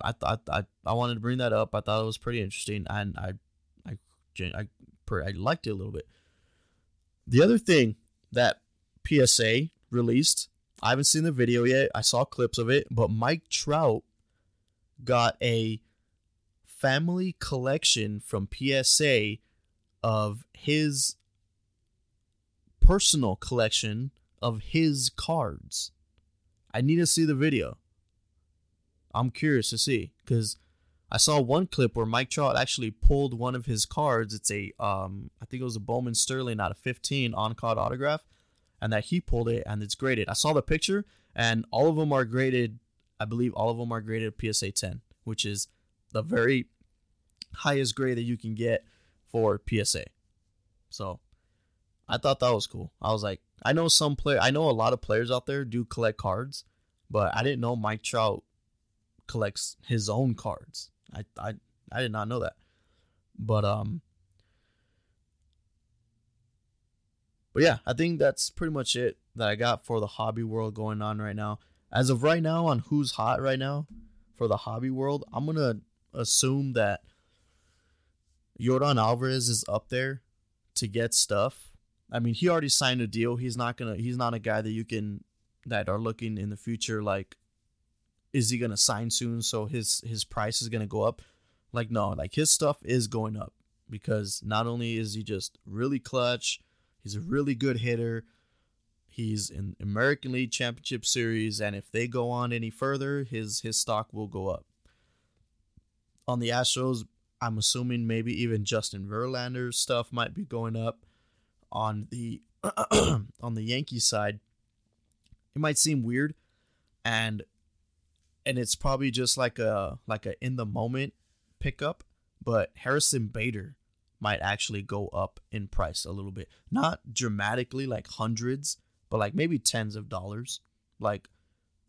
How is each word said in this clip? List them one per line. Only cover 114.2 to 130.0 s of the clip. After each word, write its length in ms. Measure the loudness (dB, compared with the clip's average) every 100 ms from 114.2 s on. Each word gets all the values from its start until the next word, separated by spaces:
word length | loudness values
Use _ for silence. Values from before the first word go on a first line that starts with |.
| 0 -4 -12 _ _ _ _ _ _ _ _ -20 _ -2
it 40 |
might 180 | 0 4
seem 240 | 4 2
weird, 320 | 0 0 -2 -4 _ _ _ _ _ _ -2
and, 380 | 0 0 -4 -10 _ _ _ _ _ _ _ _ _
and 140 | -4 -2
it's 160 | -2
probably 380 | 0 0 0 0
just 260 | 0 0 2
like 220 | 0 0
a, 400 | 0 0 -4 -8 -8
like 180 | -6 -6
a 80 | -8
in 120 | -6 -4
the 100 | -4
moment 480 | -4 -4 -4 -6 -10 _ _ _ _
pickup, 440 | -6 -4 -6 -6 -14 _ _ _
but 280 | 0 2 2
Harrison 540 | -4 0 2 4 2 -2
Bader 480 | -2 -4 -4 -10 -16 _ _ _ _
might 200 | -2 0
actually 400 | 0 -2 -2 -6
go 280 | -6 -6 -4
up 300 | -4 -4 -6 _
in 160 | -10 -4
price 380 | -2 -2 -4 -8
a 60 |
little 200 | -10 -10
bit. 180 | -12 -16 _ -6
Not 420 | 0 0 -2 -6
dramatically, 720 | -4 -2 0 0 0 -4 -6 -6
like 220 | -6 -8
hundreds, 680 | -6 -2 -2 -2 -4 -4 -8 _ _ _
but, 80 | -2
like, 160 | 0 0
maybe 240 | 0 2
tens 360 | 0 0 -4
of 140 | -6